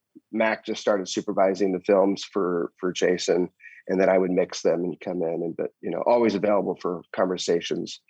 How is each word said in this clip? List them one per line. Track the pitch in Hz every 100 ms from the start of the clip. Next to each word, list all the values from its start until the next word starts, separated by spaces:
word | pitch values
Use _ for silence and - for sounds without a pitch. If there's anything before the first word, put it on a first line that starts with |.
| _ - _
Mac | 110 110 107 -
just | 107
started | - 101 92
supervising | - 98 98 95 92 98
the | 90
films | - 101 98 98
for, | - 104 90 87 - _
for | 90
Jason, | 85 90 90 - 87 87 _ - - -
and | 95
then | 95
I | 92
would | 92
mix | 90 90 -
them | 95 82
and | 90 76
come | - 90
in, | 82 85
and, | 85 80
but, | 76 _
you | 98
know, | 82
always | - 120 117
available | 98 104 101 95 87
for | 87 87 - -
conversations | 92 90 - 85 - 87 - -